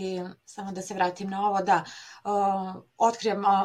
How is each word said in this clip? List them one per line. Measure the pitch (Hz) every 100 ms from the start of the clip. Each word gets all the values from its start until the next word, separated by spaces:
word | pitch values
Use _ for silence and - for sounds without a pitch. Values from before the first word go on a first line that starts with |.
| 190 185 180 - -
samo | - 196
da | 185
se | -
vratim | 190 180 180 196
na | 196 208
ovo, | 196
da, | 185 175 - - - -
uh, | 202 202 196 190 190 185 - -
otkrijem, | 339 233 226 196
uh, | 202 196